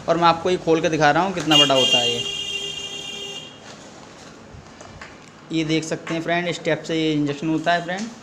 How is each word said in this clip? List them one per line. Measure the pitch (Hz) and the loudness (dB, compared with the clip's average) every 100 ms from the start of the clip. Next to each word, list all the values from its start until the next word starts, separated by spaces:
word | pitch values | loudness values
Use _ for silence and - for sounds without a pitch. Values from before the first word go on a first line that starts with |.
| - | -2
और | 165 | 4
मैं | |
आपको | 170 165 185 | 4 4 0
ये | 180 | 0
खोल | 165 165 | 2 2
के | 170 | 2
दिखा | 156 147 | 4 4
रहा | 156 | 4
हूँ | 190 | 2
कितना | 175 151 147 | 0 4 6
बड़ा | 143 | 6
होता | 135 127 123 | 4 4 4
है | 120 | 2
ये, | 120 - - - - 403 403 403 403 392 392 403 403 - - - - - - - - - - - - - - - - - - - - - | -2 -4 -8 -8 -8 -8 -10 -12 -12 -12 -12 -12 -14 -16 -18 -18 -18 -18 -20 -20 -20 -20 -20 -20 -20 -20 -20 -20 -18 -18 -18 -20 -20 -4
ये | 160 156 | -2 0
देख | 156 | 0
सकते | 156 160 - | -2 -6 -4
हैं | 165 | -4
friend, | 165 170 175 | -2 -2 -2
इस | - | -4
टाइप | 165 151 | -2 -2
से | 165 160 | -2 0
ये | 156 | 0
injection | 151 143 143 160 | 2 0 -2 -2
होता | 156 170 | 0 0
है | 175 | 0
फ्रेंड | 165 190 226 - | -2 -6 -8 -10